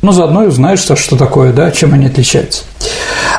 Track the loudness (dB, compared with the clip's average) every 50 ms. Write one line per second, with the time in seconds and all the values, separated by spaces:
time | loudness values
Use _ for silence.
0 | 2 2 2 2 2 2 2 2 2 2 2 2 2 2 2 0 0 0 -2 -2
1 | 0 -2 0 0 0 2 2 2 2 2 2 2 0 0 0 0 0 2 2 2
2 | 2 2 2 0 0 0 0 -2 -2 -4 -8 -10 -12 -14 -14 -10 -10 -8 -8 -8
3 | -8 -8 -6 -6 -4 -4 -4